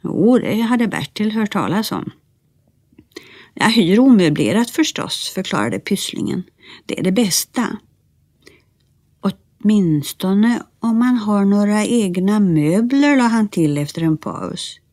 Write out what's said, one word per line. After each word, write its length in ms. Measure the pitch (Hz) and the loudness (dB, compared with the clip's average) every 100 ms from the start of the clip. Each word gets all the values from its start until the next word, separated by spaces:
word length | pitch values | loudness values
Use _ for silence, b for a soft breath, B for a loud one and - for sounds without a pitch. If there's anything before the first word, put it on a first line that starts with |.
Jo, 340 | 170 - 208 247 | -6 0 2 2
det 240 | - 214 | 0 -2
hade 260 | 226 247 226 | 0 0 -2
Bertil 440 | - 151 - 214 | -4 -8 -4 -4
hört 200 | 220 208 | -2 -4
talas 400 | 202 107 196 214 | -4 -2 -4 -4
om. 200 | 90 - _ _ _ _ _ _ _ _ - _ B B B B | -6 -8 _ _ _ _ _ _ _ _ -20 _ B B B B
"Jag 160 | - 220 | -2 2
hyr 300 | 220 170 202 | 2 4 4
omöblerat 680 | 269 226 165 147 104 196 233 | 6 6 4 2 0 0 0
förstås", 640 | - - - - - - - | -2 -2 -2 -8 -8 -8 -8
förklarade 440 | 190 190 - 196 | -4 -4 -2 -4
Pysslingen. 640 | - 202 - - - - 185 B B B - | -4 -4 -4 -8 -6 -6 -8 B B B -12
"Det 140 | - | -4
är 40 | |
det 80 | 185 | -2
bästa." 680 | 190 214 - - - 233 - _ _ _ _ _ _ b b b _ _ _ _ _ 196 - _ _ | 0 0 -2 -4 -4 -4 -6 _ _ _ _ _ _ b b b _ _ _ _ _ -6 -6 _ _
"Åtminstone 1000 | 208 214 175 151 143 - 185 196 226 233 - _ | 2 2 2 0 -2 -6 -2 2 2 0 -6 _
om 200 | 233 226 | -2 2
man 180 | 247 247 | 2 0
har 280 | 208 202 196 | 0 2 2
några 400 | 202 208 214 208 | 2 2 0 2
egna 540 | 233 196 180 190 214 | 0 0 0 0 2
möbler", 760 | 196 156 151 185 240 277 294 277 | 2 2 2 2 2 2 4 4
la 60 | |
han 240 | 240 226 208 | 2 0 0
till 280 | - 156 147 | 0 0 0
efter 240 | 147 - | -4 -2
en 160 | 160 156 | -2 -2
paus. 640 | - - 92 - - - _ | -4 -8 -10 -10 -14 -16 _